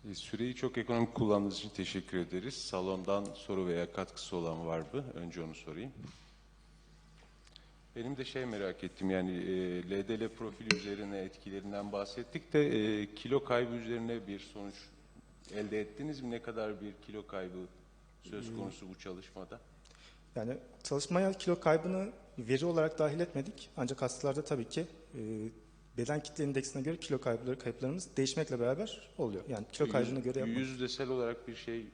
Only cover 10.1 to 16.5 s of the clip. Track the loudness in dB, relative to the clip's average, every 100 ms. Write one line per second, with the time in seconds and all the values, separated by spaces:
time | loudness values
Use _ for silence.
10.1 | 0 -2 -4 -8 -6 2 2 2 -4 -2
11.1 | -2 -4 -8 -6 -6 -2 -2 0 -2 -2
12.1 | -4 -6 -8 4 6 6 6 4 2 -2
13.1 | -6 2 2 4 4 4 -2 -2 -2 -2
14.1 | -4 -4 -8 -8 -10 -10 -10 -18 -20 -20
15.1 | -20 -20 -20 -8 -4 -2 -2 -2 -4 -6
16.1 | -4 -4 -4 -4